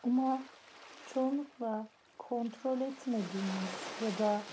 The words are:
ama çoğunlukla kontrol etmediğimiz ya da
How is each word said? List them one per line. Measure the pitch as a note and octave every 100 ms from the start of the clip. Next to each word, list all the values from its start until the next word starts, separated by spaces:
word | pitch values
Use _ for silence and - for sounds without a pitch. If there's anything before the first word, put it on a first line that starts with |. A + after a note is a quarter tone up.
ama | B3 B3+ C4 C4 C4 - - - - - -
çoğunlukla | C4 C4 C#4 C#4+ - A#3 G#3+ A3 - - -
kontrol | - A#3+ A#3 - C4 C4
etmediğimiz | C4+ C4+ - A#3 F3+ F#3+ G3 F#3+ F#3+ - - -
ya | A3 F#3+ G#3+
da | G#3 G#3+